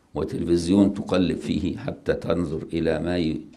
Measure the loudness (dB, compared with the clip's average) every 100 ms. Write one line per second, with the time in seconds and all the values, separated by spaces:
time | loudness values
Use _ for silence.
0 | _ -6 -4 -4 0 2 4 6 4 2
1 | -2 2 2 0 -2 -2 -2 -4 -8 -6
2 | -4 -2 0 -2 0 -4 -4 -2 0 0
3 | 0 0 0 -2 -8